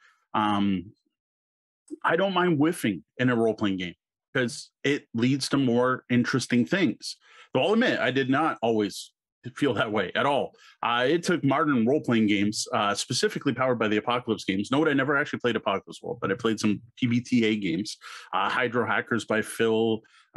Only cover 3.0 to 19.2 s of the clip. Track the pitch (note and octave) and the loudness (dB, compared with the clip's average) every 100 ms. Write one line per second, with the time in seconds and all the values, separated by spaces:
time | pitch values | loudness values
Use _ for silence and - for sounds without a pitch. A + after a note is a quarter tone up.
3 | - - B2+ A#2+ A2+ G#2 G#2+ F#2+ F2+ - | -8 -2 0 2 2 2 0 -2 -6 -10
4 | _ _ _ C#3 B2 - - _ C#3 C#3+ | _ _ _ -4 -4 -4 -16 _ -2 -2
5 | - A#2 B2 C#3 C3+ C#3+ C3 A#2 B2+ B2+ | -4 -2 0 0 0 0 2 2 2 -2
6 | - B2 A#2 C3+ - A#2+ A#2+ F#3 D#3 - | 0 0 2 -2 0 0 2 2 0 -2
7 | - - _ - - C#3 D3+ A3 A#3+ A#2 | -10 -16 _ -20 -6 -2 2 2 2 2
8 | A2+ C3 B2+ C#3 D#3 - A2+ A2 G2+ - | 0 0 0 2 0 0 0 2 0 -4
9 | - _ _ _ A#2+ - C#3+ D3+ B2 G#2+ | -16 _ _ _ -18 -2 0 0 0 -2
10 | F2+ - C3 C#3 F#2+ - - _ A2 A#2+ | -2 -2 0 0 -2 -8 -20 _ -2 0
11 | B2+ E3 E3+ E3 C#3 C3+ D#3 C3+ A2+ D3 | 2 0 0 0 2 2 2 2 2 0
12 | - A2+ A2 G2+ G2+ G#2+ - A#2 G#2 A#2+ | 2 2 2 2 0 -2 -4 -2 -2 -2
13 | - B2+ G#3+ E3 C#3 B2+ C3 A#2+ A2 G#2+ | -4 -2 -2 -2 -4 -2 0 0 0 0
14 | A2+ A#2+ - G2+ - F#2+ G2+ C3+ D#3 C#3 | 0 -4 -2 -4 -2 -4 -2 0 2 0
15 | C3+ C#3+ D3 A2+ B2 A2 - G2 - D#2 | 0 0 -2 -2 -2 0 -2 -4 -6 -14
16 | F2+ - - F#2+ A2+ G#2 A2 F#2+ - - | -10 -6 -2 0 0 2 0 0 -6 -4
17 | B2 A#2+ A#2+ B2 A2 G#2+ A2 G#2+ G#2 - | 0 0 2 2 2 0 -2 -2 -4 -10
18 | - - - F#2 G2+ A2 B2 A#2+ A2 G#2 | -16 -18 -6 -2 -2 0 0 0 0 -2
19 | B2 A#2 | -2 -4